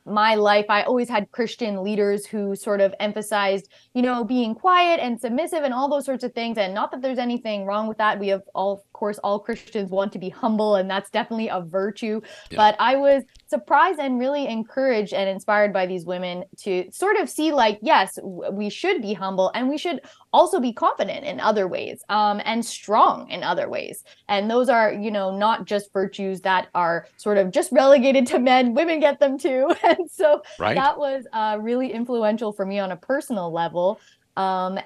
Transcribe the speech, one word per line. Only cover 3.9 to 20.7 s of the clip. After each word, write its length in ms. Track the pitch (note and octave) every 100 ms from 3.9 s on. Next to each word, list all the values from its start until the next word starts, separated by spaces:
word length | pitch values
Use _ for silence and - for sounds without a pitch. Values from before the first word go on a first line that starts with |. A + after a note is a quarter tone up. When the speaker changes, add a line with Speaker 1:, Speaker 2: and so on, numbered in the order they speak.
Speaker 1:
you 80 | B3
know, 220 | B3 B3
being 320 | A3 B3+ A3+ A#3
quiet 440 | F#4 F4+ F4 E4+
and 200 | B3 A3+
submissive 420 | A3+ B3 F4 E4
and 100 | C#4
all 140 | B3 C#4
those 160 | C#4+ C4+
sorts 180 | B3+
of 100 | B3
things. 240 | A#3 A#3 A3+
And 160 | F#3+
not 180 | G3+ D4
that 100 | C#4
there's 180 | C4 B3+
anything 460 | A#3+ A#3+ A3+ G#3 G3
wrong 220 | G#3 A3
with 100 | G#3+
that. 200 | G#3+ G3+
We 100 | G3
have 120 | G3 - -
all, 180 | G3
of 200 | G3 _
course, 240 | - G#3 G#3
all 200 | G3+ G#3
Christians 520 | G#3 A3+ - A3 F#3+
want 200 | F#3+ G3
to 60 | F3+
be 100 | F#3
humble, 460 | - A#3 G#3+ G#3+ G3+
and 140 | F#3+
that's 200 | F#3+ -
definitely 360 | G#3 G3+ A#3 A3
a 120 | F#3
virtue. 600 | E3+ F#3+ G3 G#3 A3 A3 - - -
Speaker 2:
Yeah. 80 | -
Speaker 1:
But 180 | G#3+ G#3+
I 160 | A3+ C4+
was 280 | C#4 C#4 C4 _ _
surprised 520 | D4+ - D#4 F4 D#4
and 200 | C#4 B3+
really 280 | B3+ C#4+ B3
encouraged 640 | A3+ A3 C4+ C4+ A3 G3
and 160 | G3 G3
inspired 420 | F#3 - G#3 G#3
by 120 | F#3+ F#3
these 200 | F#3 E3+
women 380 | F3+ F3+ F3+ - -
to 280 | G3+ F3+ F3+
sort 260 | - F#4+ G#4+
of 120 | D#4
see, 220 | - D#4
like, 280 | C#4+ A3 G#3+
yes, 340 | A#3 C#4 F#3+ -
w-, 360 | G3 F3 -
we 180 | G3 G#3
should 320 | - F4+ F4+
be 120 | G#3
humble, 380 | F#3 F#3+ F#3+ F#3
and 160 | G#3+ B3+
we 80 | D4
should 240 | F4 C4+ - _ _
also 260 | B3+ F4 F#4
be 140 | B3